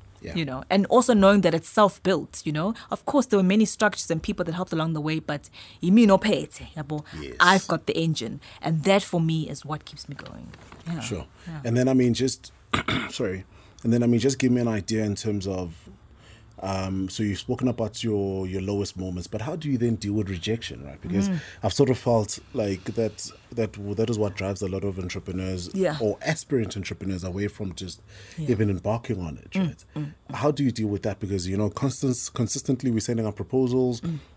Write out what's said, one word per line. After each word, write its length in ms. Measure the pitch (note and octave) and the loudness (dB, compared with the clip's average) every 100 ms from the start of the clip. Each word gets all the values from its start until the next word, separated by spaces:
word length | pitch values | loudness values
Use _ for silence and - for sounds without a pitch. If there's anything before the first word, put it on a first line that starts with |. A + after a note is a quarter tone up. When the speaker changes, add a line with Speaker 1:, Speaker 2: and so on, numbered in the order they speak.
| - - | -20 -16
Speaker 1:
Yeah. 120 | - | -8
Speaker 2:
You 100 | E3+ | -4
know, 200 | C#3+ C3 - | -4 -6 2
and 160 | F#3+ F#3+ | 2 6
also 280 | A3+ B3 | 6 8
knowing 280 | A3 G3 G3+ | 8 8 8
that 120 | F3 | 6
it's 140 | E3 - | 4 2
self-built, 760 | - G#3 - - F3+ - - | 6 4 4 0 0 0 -4
you 60 | E3 | -2
know. 240 | D3+ F#3+ A#3 - | -2 -2 -4 -6
Of 140 | - | -6
course, 220 | - C#4+ A#3+ | 2 2 4
there 120 | G3+ | 4
were 60 | |
many 200 | F#3 G#3 | 6 6
structures 460 | G#3+ - G#3+ - - | 4 4 2 2 -2
and 100 | D#3+ | -2
people 240 | - G#3 - | -2 -4 -4
that 80 | |
helped 180 | E3+ F#3 | -4 -4
along 220 | D#3+ D#3+ | -2 0
the 60 | D#3 | -2
way, 200 | D3+ D#3 | -2 -2
but 280 | D3+ D3 - - - - | -4 -8 -8 -14 -20 -4
yimi 240 | F3 G#3+ A3 | 6 8 10
no 120 | F#3+ | 8
phethe, 480 | G#3+ D#3 - - - | 6 0 0 -6 -6
yabo. 300 | - C#3+ D3+ - - | -12 -6 -8 -8 -12
Speaker 1:
Yes. 140 | - A#2+ | -12 4
Speaker 2:
I've 300 | F3 F#3+ - | 6 6 4
got 180 | F#3+ - | -2 0
the 100 | - | 0
engine, 440 | E3 D3+ A2+ C3+ - - | 0 -2 -4 -8 -14 -8
and 220 | - D#3+ | -2 0
that 180 | D3 G3 | 4 4
for 160 | - F3 | 4 2
me 280 | D#3+ D#3+ D3+ | 2 0 -2
is 160 | C#3+ | -6
what 200 | C#3+ D3+ | -6 -10
keeps 240 | - D3 - | -10 -14 -14
me 80 | C#3 | -14
going. 320 | - - A#1 - - - E3 | -14 -16 -16 -18 -20 -14 -10
Yeah. 140 | E3 | -8
Speaker 1:
Sure. 260 | A#2 F#2 D2 - - | -6 -8 -8 -16 -14
Speaker 2:
Yeah. 140 | D#3 | -8
Speaker 1:
And 120 | B2 A#2+ | 0 2
then, 100 | B2+ | 4
I 80 | |
mean, 180 | C3 B2 | 6 4
just, 360 | A2+ C3 - - - _ - | 4 0 -2 -8 -20 _ -4
<clears throat> 280 | - B3+ - | -2 -4 -4
sorry. 340 | - A2 F#2+ - - - - | -6 -6 -6 -12 -20 -20 -6
And 80 | A2+ | 0
then, 100 | A#2+ | 2
I 40 | A#2+ | 4
mean, 120 | A#2+ | 4
just 200 | B2+ C3 | 2 2
give 100 | C3 | 2
me 100 | B2 | 4
an 60 | A#2+ | 2
idea 360 | G#2+ F2+ A2 | -2 -2 -2
in 100 | G#2+ | 0
terms 320 | G2 A2 G#2 F#2+ | -2 -2 -2 -2
of, 440 | F#2 F2 E2 - - - - - - - - | -4 -6 -10 -20 -20 -20 -20 -20 -20 -20 -10
um, 520 | F#2+ F#2+ F#2+ F#2+ F#2+ | -4 -4 -2 -2 -4
so 120 | - | -2
you've 160 | G#2 F#2+ | -2 -2
spoken 300 | - B2 B2+ | -4 -2 -2
about 340 | A#2 G#2+ - | -2 -4 -4
your, 440 | A#2 G#2 G2 F#2+ F#2+ | -2 0 0 -2 -4
your 160 | F#2+ | -4
lowest 340 | F#2+ G2+ G2 F#2 | -2 -2 -2 -6
moments, 300 | F#2 F2+ F2 | -6 -6 -8
but 160 | A2 | -8
how 140 | A#2 E3+ | -6 -6
do 140 | D#3 | -2
you 60 | B2+ | 0
then 200 | A#2+ A2 | 0 0
deal 180 | G#2 | -2
with 160 | G#2 G2 | -2 -2
rejection, 520 | F#2 G#2 A#2 - B1 C#2 | -4 -4 -4 -6 -12 -14
right? 120 | C#2+ | -14
Because 260 | - F#3+ G3 | -2 0 0
Speaker 2:
Mm. 120 | F3 - - | -2 -6 -4
Speaker 1:
I've 120 | G2+ | -2
sort 160 | - C3 | 4 4
of 80 | B2 | 4
felt 400 | - A2+ G2+ - - | 2 2 2 -6 -6
like 300 | B2+ G#2 F#2+ - | -4 -2 -2 -4
that, 360 | A#2 A2 G#2+ - - - | -2 -2 -4 -12 -12 -10
that, 220 | A#2 A2 | -4 -4
that 340 | G#2 G2+ G2+ A2+ | -4 -6 -2 0
is 100 | G#2+ | 0
what 160 | G#2 G2+ | 0 -2
drives 260 | F#2+ G2 | -4 -4
a 40 | G2 | -4
lot 160 | F#2+ | -4
of 160 | G2 F#2 | -4 -4
entrepreneurs 720 | F2+ G2 F2+ F#2 F#2 F#2 F2 | -8 -8 -8 -6 -4 -6 -6
Speaker 2:
Yeah. 240 | F#3+ F3+ D3 | -2 -2 0
Speaker 1:
or 160 | A2 G2 | -2 0
aspirant 520 | - D#3 - C3+ G2+ | -2 -4 0 -2 -2
entrepreneurs 500 | G2+ F2+ G2 F#2 F#2 | -6 -8 -8 -6 -4
away 240 | F2+ F2+ G2+ | -4 -4 -4
from 260 | - G2+ | -4 -10
just 260 | - F#2 - - - - - | -8 -12 -12 -18 -20 -16 -8
Speaker 2:
Yeah. 140 | D3 | -2
Speaker 1:
even 180 | G#2+ G#2 | 2 2
embarking 500 | F#2 G2+ A#2 - G2+ | 0 -2 -4 -4 -6
on 160 | E2+ B1 | -6 -10
it, 140 | - | -6
Speaker 2:
Mm, 160 | F#3 F3 | -2 -2
Speaker 1:
right? 180 | - - D#3 | -4 -12 -10
Speaker 2:
mm, 60 | D3 - - | -10 -12 -12
mm. 40 | |
Speaker 1:
How 160 | C3+ D3 | -2 0
do 140 | C#3 | 2
you 60 | C3+ | 0
deal 180 | A2 G#2+ | 0 -2
with 140 | G2+ | -2
that? 180 | A2 F#2+ | -4 -4
Because, 260 | F#2+ G2 F#2 | -4 -2 -2
you 120 | G2 | 0
know, 100 | G#2 | -2
constant, 640 | - C#3 - C#3 A#2+ - | 0 -2 0 -2 -2 -4
consistently 580 | - A2+ - - B2+ C3 | -2 -2 -2 -2 -2 0
we're 100 | A2 | 0
sending 260 | A2 A2+ G#2+ | 0 -2 -2
out 100 | G2+ | -4
proposals, 640 | G2 C3 B2+ B2+ B2+ A#2 | -2 0 2 2 0 -2
Speaker 2:
Mm. 180 | E3+ D3+ - | -6 -8 -12